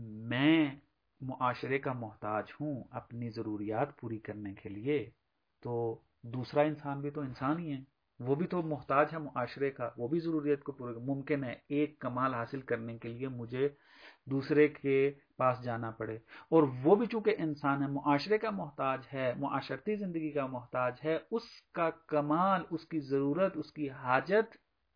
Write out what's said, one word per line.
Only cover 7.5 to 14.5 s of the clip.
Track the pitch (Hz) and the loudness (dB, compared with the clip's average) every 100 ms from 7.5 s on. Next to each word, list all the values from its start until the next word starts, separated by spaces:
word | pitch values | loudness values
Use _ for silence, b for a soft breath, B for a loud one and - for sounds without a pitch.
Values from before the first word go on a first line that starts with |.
| 160 | -2
ही | 165 | -2
है, | 139 135 _ _ - | -6 -8 _ _ -8
वो | 123 143 | -2 0
भी | 180 | 0
तो | 185 | -2
मोहताज | 160 147 - 139 151 | -2 -4 0 4 4
है | 160 | 0
मुआशरे | 143 127 120 - 139 | -6 -4 -4 -2 -2
का, | 135 117 117 | -2 -8 -4
वो | 120 | -2
भी | 170 | -2
ज़रूरियत | 165 160 147 143 | 0 0 2 0
को | 143 | 0
पूरे, | 135 123 113 | -8 -8 -6
मुमकिन | 123 139 139 143 | -4 -4 0 -2
है | 131 - - | -2 -8 -2
एक | 143 147 - | 0 0 -2
कमाल | 127 123 131 | -4 0 0
हासिल | 123 117 135 | 0 -4 -6
करने | 131 120 113 117 | -2 -2 -4 -8
के | 120 | -10
लिए | 117 131 | -6 -6
मुझे | 120 117 127 143 139 B B B B - | -6 -6 0 -2 -2 B B B B -4
दूसरे | 135 135 | -2 4